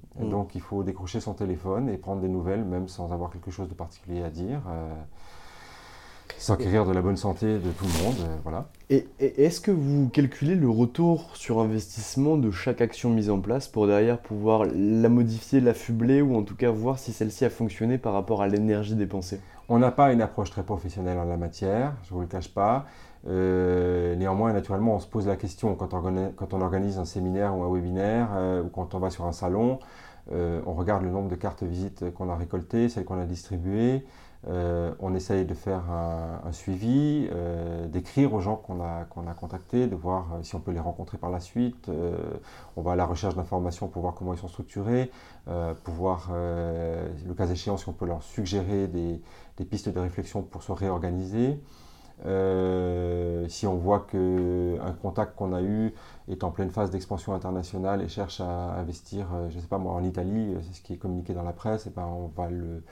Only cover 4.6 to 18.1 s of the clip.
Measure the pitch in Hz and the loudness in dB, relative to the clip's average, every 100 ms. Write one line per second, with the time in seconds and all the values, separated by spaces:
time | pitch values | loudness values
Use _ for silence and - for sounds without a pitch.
4.6 | 95 82 80 78 76 - - - - - | -6 -6 -6 -10 -12 -14 -16 -16 -16 -18
5.6 | - - - - - - - - - 104 | -18 -18 -18 -18 -18 -18 -14 -8 0 2
6.6 | 98 107 95 92 92 92 104 85 110 107 | 4 4 6 4 4 2 0 0 0 2
7.6 | 90 85 95 82 101 123 82 78 78 82 | 0 -2 0 2 2 0 -2 -4 -4 -6
8.6 | - - - 135 - - 135 - 156 170 | -6 -12 2 2 2 0 0 6 4 4
9.6 | 214 180 139 143 131 - 135 - 143 185 | 2 4 4 4 4 4 4 2 2 4
10.6 | 131 113 120 - 170 165 - - - 113 | 4 6 4 4 4 4 0 -12 0 2
11.6 | 110 110 - 110 107 131 143 156 113 90 | 4 2 -2 -8 -4 2 4 6 4 2
12.6 | 131 117 117 - 120 113 104 98 98 131 | 0 2 2 2 2 4 4 2 2 -2
13.6 | - 110 104 101 113 117 - 107 110 110 | 0 2 6 6 6 4 -2 0 4 6
14.6 | 101 92 104 113 113 120 117 113 - 135 | 6 4 4 6 8 8 6 0 4 6
15.6 | 123 113 - 113 117 139 143 117 98 - | 6 4 0 2 6 6 6 4 2 2
16.6 | 120 110 120 131 - - 110 - 120 - | 2 4 2 0 -4 -2 -2 2 2 2
17.6 | 110 - 113 127 113 | -2 2 2 2 2